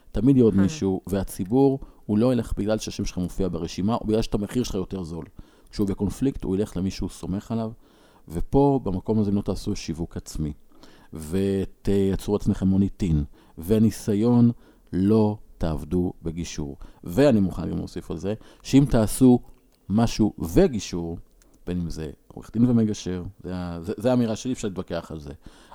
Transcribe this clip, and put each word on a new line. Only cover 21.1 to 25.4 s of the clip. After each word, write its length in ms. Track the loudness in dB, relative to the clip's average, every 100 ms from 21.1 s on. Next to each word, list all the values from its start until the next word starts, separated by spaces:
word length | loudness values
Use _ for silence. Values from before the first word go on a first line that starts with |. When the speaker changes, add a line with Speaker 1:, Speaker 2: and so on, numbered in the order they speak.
| -10 -14 _ _ _ -6
Speaker 1:
בין 140 | -4
אם 80 | -4
זה 220 | -6 -10 -12 _
עורך 240 | -20 -6
דין 160 | 2 4
ומגשר, 540 | 4 2 -2 -6 -6 -8 -12
זה 120 | -10 -8
ה-, 240 | -8 -8
זה, 120 | -8 -4
זה 140 | 0
האמירה 240 | 2 0 -2
שלי, 180 | -6
אפשר 140 | -6 -6
להתווכח 440 | -8 -8 -8 -8
על 80 | -12
זה. 140 | -14 -16